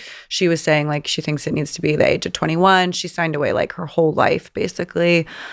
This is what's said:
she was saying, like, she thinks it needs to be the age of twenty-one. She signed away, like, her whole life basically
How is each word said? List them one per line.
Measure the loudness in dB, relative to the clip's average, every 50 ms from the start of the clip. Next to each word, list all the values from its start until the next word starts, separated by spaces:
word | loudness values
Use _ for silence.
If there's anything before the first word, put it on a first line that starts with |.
| -18 -18 -18 -20 -14 -10
she | -4 0 2 2
was | 2 2
saying, | 2 2 2 2 2 0
like, | -2 -2 -4 -4
she | -4 -4 -2
thinks | -2 -2 -2 -2 -2
it | -2
needs | -2 -2 -4 -4
to | -2
be | -2 0 2
the | 2 4 2
age | 2 0 -2 -6
of | -6
twenty-one. | -4 -2 -2 0 2 4 4 4 4 4 2
She | -2 -4 -6 -6
signed | -4 -4 -2 -2 -2
away, | 0 0 0 0
like, | 0 0 -2 -4
her | -8 -10 -4
whole | 0 2 2 2
life | 4 2 2 2 2 0 -2 -6 -6
basically | -4 -4 -4 -4 -6 -8 -4 -2 0 2 4 4 2 2 -2 -6 -14 -16 -16